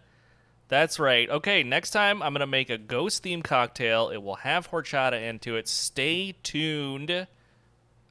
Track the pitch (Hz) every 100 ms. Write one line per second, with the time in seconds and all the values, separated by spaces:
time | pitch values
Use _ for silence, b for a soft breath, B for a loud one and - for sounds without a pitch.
0 | b b b b b b - 139 160 -
1 | 139 120 120 151 202 196 123 151 - 214
2 | 202 208 147 143 139 135 131 113 107 123
3 | 190 - 185 170 - 131 120 - 117 113
4 | 113 104 98 95 135 170 170 170 139 139
5 | 131 120 117 110 120 113 - - - -
6 | 143 175 190 180 - 151 156 151 139 139
7 | 156 180 185 b b b b b _ _
8 | _